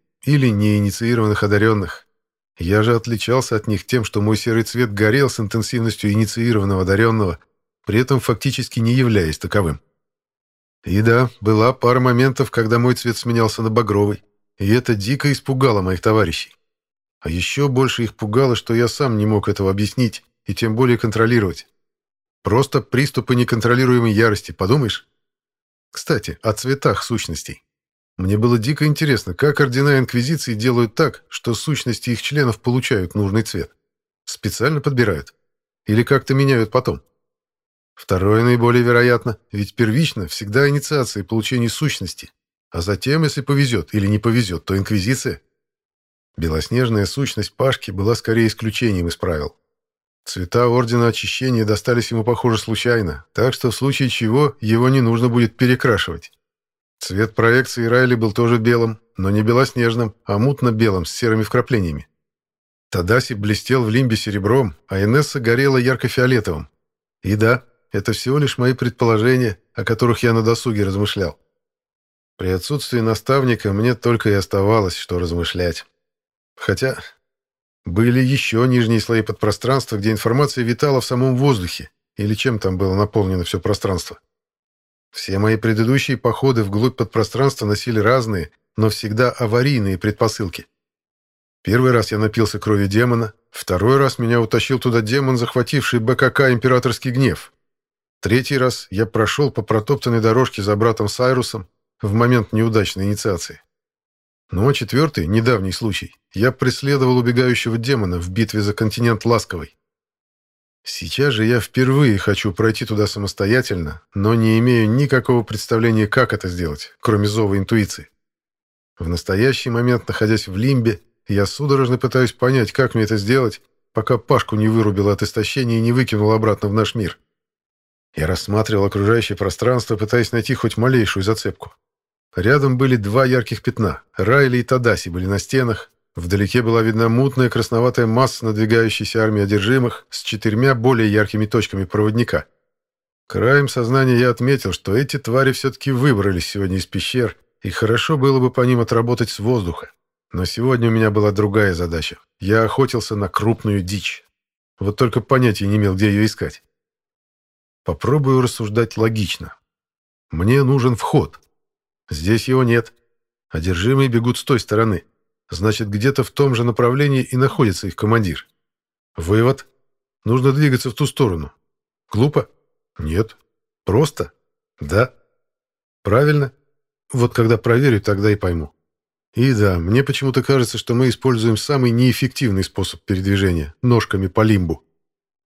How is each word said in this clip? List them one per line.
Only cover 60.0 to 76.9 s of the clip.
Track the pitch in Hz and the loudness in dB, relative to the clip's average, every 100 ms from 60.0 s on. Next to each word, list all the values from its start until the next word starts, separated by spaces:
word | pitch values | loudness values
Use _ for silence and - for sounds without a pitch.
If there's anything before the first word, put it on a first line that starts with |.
| 113 - | -4 -6
а | - 101 | -4 -2
мутно-белым | 131 139 123 110 113 95 | 0 0 -2 2 2 0
с | 80 | -4
серыми | - 117 110 | -4 0 0
вкраплениями. | 107 123 120 120 87 73 - _ _ _ _ _ _ _ _ | 0 -2 0 0 -2 -6 -12 _ _ _ _ _ _ _ _
Тадаси | - 87 120 127 | -4 0 0 0
блестел | 110 104 104 - 131 | -4 -2 -2 0 0
в | 113 | 2
лимбе | 123 127 110 | 0 2 0
серебром, | - 101 98 131 110 - _ | -2 -4 -2 -2 -4 -8 _
а | 95 | -2
Инесса | 101 139 147 143 | 2 2 0 -2
горела | 113 117 139 131 | 0 2 2 2
ярко-фиолетовым. | 123 127 123 - 127 127 98 76 69 _ _ _ _ _ | 2 0 -2 0 2 2 0 -6 -10 _ _ _ _ _
И | - 107 | -4 2
да, | 113 123 - _ _ | 2 2 -2 _ _
это | 104 107 | -6 -4
всего | 104 123 143 | -4 -2 -2
лишь | 139 - | -2 0
мои | 123 | 0
предположения, | 127 123 - 120 110 117 127 120 90 _ | 0 -4 0 2 4 2 2 0 -4 _
о | - | -8
которых | 101 113 120 117 | -4 0 0 2
я | 120 | 2
на | 113 | 2
досуге | 110 117 127 104 | 2 0 -2 -2
размышлял. | 98 98 104 - 90 - _ _ _ _ _ _ _ _ _ - | -2 -2 -2 -2 -4 -6 _ _ _ _ _ _ _ _ _ -8
При | 92 | -4
отсутствии | 92 - 143 - 123 | -4 -4 -6 -4 -2
наставника | 113 113 - 135 127 110 104 | 0 -2 0 2 2 0 -2
мне | 98 120 | 0 0
только | 120 120 117 113 | 0 0 0 2
и | |
оставалось, | 101 92 101 98 113 95 - | 0 0 0 2 2 2 -4
что | - 90 | -6 -4
размышлять. | 87 85 85 90 87 80 - _ _ _ _ _ _ _ | -2 -4 -4 -4 -4 -4 -12 _ _ _ _ _ _ _
Хотя | - 95 131 | -4 -2 -2